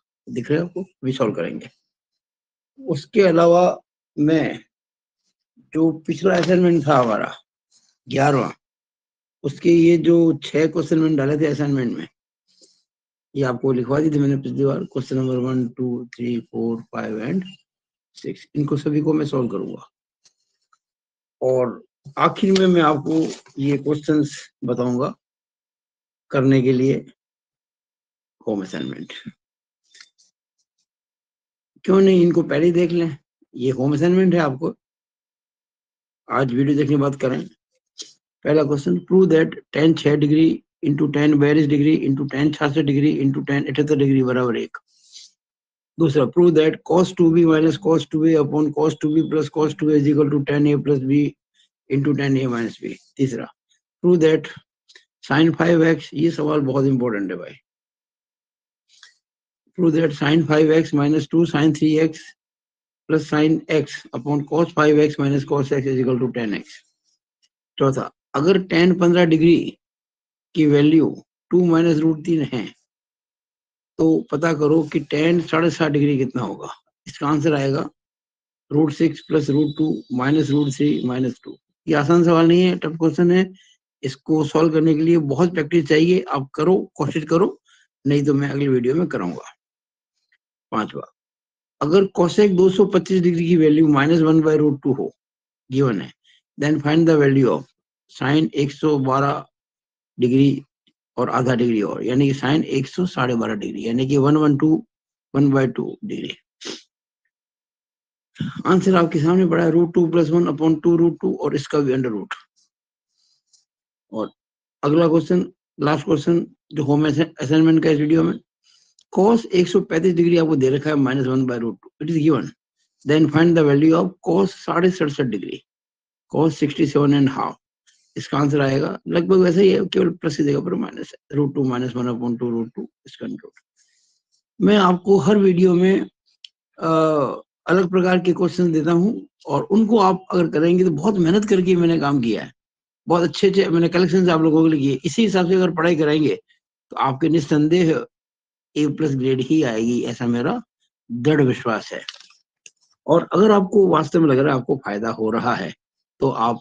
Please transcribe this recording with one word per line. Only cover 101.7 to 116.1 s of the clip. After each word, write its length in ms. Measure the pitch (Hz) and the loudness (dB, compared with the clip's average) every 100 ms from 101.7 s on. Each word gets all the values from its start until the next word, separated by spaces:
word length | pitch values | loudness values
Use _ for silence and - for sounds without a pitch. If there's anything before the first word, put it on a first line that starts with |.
| 110 | 0
और, 200 | 92 - | -2 -4
यानी 220 | 104 127 139 | -4 0 0
कि 60 | |
sin 300 | 135 127 156 | 0 -2 -2
एक 220 | - 139 139 | -2 -4 -6
सौ 200 | - 180 | -4 -4
साढ़े 280 | - 127 | -2 -2
बारह 200 | 117 110 | -2 -4
डिग्री, 320 | 107 - - 110 | -6 -8 -8 -6
यानी 200 | 117 131 | -4 0
कि 100 | 143 | 2
वन 200 | 135 156 | 2 2
वन 200 | 151 135 | 2 2
टू, 300 | 156 156 - _ _ _ _ | 2 0 -4 _ _ _ _
वन 160 | 139 143 | 0 2
बाय 160 | 135 123 | 2 0
टू 300 | - - - | -4 -10 -10
डिग्री। 320 | - - - - _ _ - - _ _ _ _ _ _ _ _ _ _ _ _ _ _ _ - - - - | -12 -10 -12 -14 _ _ -18 -18 _ _ _ _ _ _ _ _ _ _ _ _ _ _ _ -12 -12 -8 -2
आंसर 280 | 185 190 | 0 2
आपके 260 | 185 165 160 | 2 2 0
सामने 260 | 156 185 180 | 2 2 2
पड़ा 180 | 165 | 0
है, 80 | 170 | 2
root 200 | 160 170 | 2 2
two 140 | 180 170 | 0 0
plus 240 | 170 151 | 0 0
one 180 | 170 175 | 0 0
upon 280 | 143 160 156 | 0 0 0
two 180 | 175 170 | 2 2
root 200 | 170 151 | 2 0
two 120 | 190 - | -6 -4
और 180 | 147 147 | -4 -6
इसका 220 | - 151 | -4 -2
भी 140 | 139 | 0
under 200 | 131 127 | -2 -2
root। 220 | 104 92 - _ _ _ _ _ _ _ _ _ _ _ _ _ _ _ _ _ | -6 -10 -16 _ _ _ _ _ _ _ _ _ _ _ _ _ _ _ _ _
और 180 | 107 104 _ _ _ _ _ | -8 -8 _ _ _ _ _
अगला 260 | 143 156 165 | 0 2 4
क्वेश्चन, 360 | 165 156 180 - - _ - | 2 0 -2 -2 -10 _ -4
लास्ट 240 | 147 151 | -2 -2
क्वेश्चन 420 | - | 0